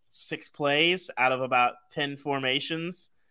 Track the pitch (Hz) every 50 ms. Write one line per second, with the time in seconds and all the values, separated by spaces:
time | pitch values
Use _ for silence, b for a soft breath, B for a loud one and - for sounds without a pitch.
0 | _ - - - - - 156 - - - _ - 147 143 143 151 165 175 180 185
1 | - - - - 127 131 131 127 131 123 131 123 123 120 - - _ - - 156
2 | 143 143 143 139 - 147 139 135 135 127 131 143 - - 165 160 165 180 175 -
3 | - - _ _ _ _